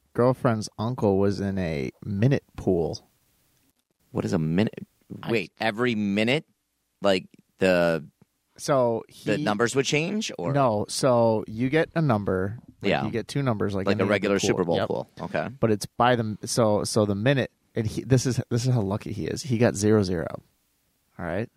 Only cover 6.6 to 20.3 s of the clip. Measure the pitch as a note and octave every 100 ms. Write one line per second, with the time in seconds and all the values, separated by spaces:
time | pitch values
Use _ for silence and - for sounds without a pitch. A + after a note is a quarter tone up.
6.6 | _ _ _ - G2 F#2+ - _ _ -
7.6 | F#2+ F2+ E2+ E2 D2+ _ _ _ _ -
8.6 | - C3+ A#2+ A2+ - - - G#2+ B2+ G#2
9.6 | A#2+ C#3 C3 D3 E3+ G#3+ A3 - - C#3
10.6 | C3 G#2 - - C#3 A#2+ A#2 A2 - A2
11.6 | B2+ D3+ E3+ E3+ D3+ G#2+ G2 F#2 G2 A#2
12.6 | - - G2+ D2 C#2+ A2+ - C#3+ C3+ G#2
13.6 | G2+ G2 G2+ G#2 G2 G2+ G2 G2 G2 F#2+
14.6 | E2+ E2 A2 - - - E2 E2 F2 C3
15.6 | A2+ G#2+ - - A#2+ A#2+ A2 G2+ A2+ -
16.6 | A2 G#2 F#2 A2+ G#2 G2+ B2 C3+ F#2+ _
17.6 | _ A#2+ A2 - A#2+ B2+ C3 B2 - A#2+
18.6 | B2+ B2 F#2+ G#2+ - G#2 D#2 - C3 A2+
19.6 | A#2 F#2+ G#2+ G#2+ F#2 F2 -